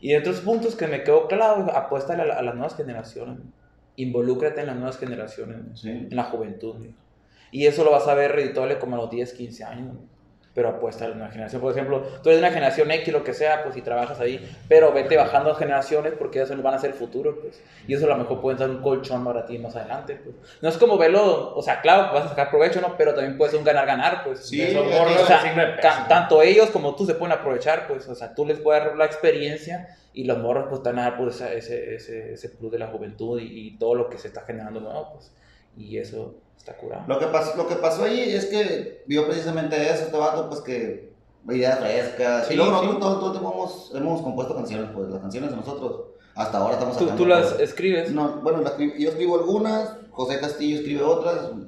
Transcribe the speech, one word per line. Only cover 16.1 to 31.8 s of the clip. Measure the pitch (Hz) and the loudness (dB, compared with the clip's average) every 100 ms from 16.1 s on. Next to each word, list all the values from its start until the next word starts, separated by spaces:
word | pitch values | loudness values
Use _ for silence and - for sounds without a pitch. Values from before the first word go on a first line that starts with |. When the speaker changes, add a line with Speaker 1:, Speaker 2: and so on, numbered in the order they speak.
| 156 | -6
Speaker 1:
porque | 139 135 | -4 -2
ellas | 135 | -2
son, | 139 | 0
van | 135 | 0
a | 135 | 0
ser | 139 | -2
el | 135 | -4
futuro, | 117 131 151 147 | -8 -2 -4 -4
pues. | - - - - - | -12 -16 -20 -20 -6
Y | |
eso | 139 151 | 0 2
a | |
lo | 127 | 2
mejor | 120 127 | 0 -2
puede | 135 127 | -2 -2
dar | 131 | -4
un | 131 | -2
colchón | 143 131 - 123 | -2 -2 -2 -6
para | 123 117 - | -4 -6 -6
ti | 117 | -10
más | 117 | -10
adelante, | 113 107 131 135 143 | -10 -10 -10 -10 -14
pues. | - - - - | -14 -20 -20 -6
No | 160 | -4
es | - | 4
como | 233 202 | 6 6
verlo, | 160 190 220 165 - - | 6 6 4 2 -2 -6
o | |
sea, | - 127 | -2 2
claro, | 160 190 - | 6 6 6
vas | 143 156 | 0 -2
a | |
sacar | - 143 | -2 2
provecho, | 151 165 185 | 4 4 2
¿no? | 175 175 | -2 2
Pero | 151 | 2
también | 143 139 135 | 2 -2 2
puede | 147 | 2
ser | 151 | 4
un | 147 | 4
ganar-ganar, | 147 135 127 151 - | 4 2 2 2 0
pues. | 143 131 - | -4 -8 -6
Speaker 2:
Sí, | 139 | -2
Speaker 3:
Esos | 175 147 143 | 0 2 4
Speaker 2:
es | 165 | 4
Speaker 3:
morros | 165 175 | 6 6
Speaker 2:
eso. | 180 | 8
Speaker 3:
de | 160 | 6
signo | 160 160 160 | 6 2 0
de | - | 4
Speaker 1:
Ca-, | 160 | 4
Speaker 3:
peso. | 151 - | 4 4
Speaker 1:
tanto | 170 175 156 | 4 8 8
ellos | 165 208 214 | 10 8 6
como | 196 143 | 4 -2
tú | 143 | -2
se | 190 | -2
pueden | 165 170 156 | -2 0 0
aprovechar, | 143 123 147 160 - | 0 -2 0 -2 -2
pues. | 135 131 | -8 -8
O | |
sea, | 120 117 | -12 -10
tú | - 147 | -4 -2
les | 151 | 0
puedes | 151 151 | 4 4
dar | 151 151 | 2 0
la | 156 | 0
experiencia | - 165 143 147 151 156 175 - - _ | 2 2 2 0 -6 -8 -10 -12 -20 _
y | - | -8
los | 127 117 | -2 -2
morros, | 113 131 139 | 0 -2 -2
pues, | 135 | -4
te | 123 | -4
van | 120 | -2
a | |
dar, | 120 120 | -2 -2
pues, | 123 | -6
esa, | 113 123 | -4 -6
ese, | 117 117 120 | -8 -6 -8